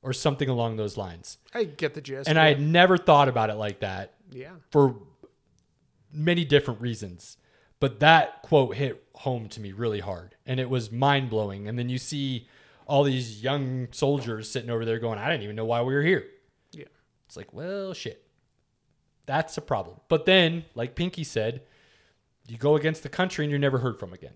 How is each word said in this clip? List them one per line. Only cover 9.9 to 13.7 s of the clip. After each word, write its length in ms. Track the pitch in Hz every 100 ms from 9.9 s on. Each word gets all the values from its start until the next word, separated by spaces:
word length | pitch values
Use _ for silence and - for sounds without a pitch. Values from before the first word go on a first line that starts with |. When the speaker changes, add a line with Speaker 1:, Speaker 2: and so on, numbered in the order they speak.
| 104
Speaker 1:
hard, 360 | 95 90 92 _ -
and 120 | 127
it 120 | 127
was 200 | 131 110
mind-blowing. 760 | 117 139 139 131 110 104 98 104
And 100 | 120
then 100 | 123
you 80 | 123
see 500 | - 147 139 127 - _ _ _ -
all 160 | 143
these 400 | 143 131 120 107
young 460 | 120 143 135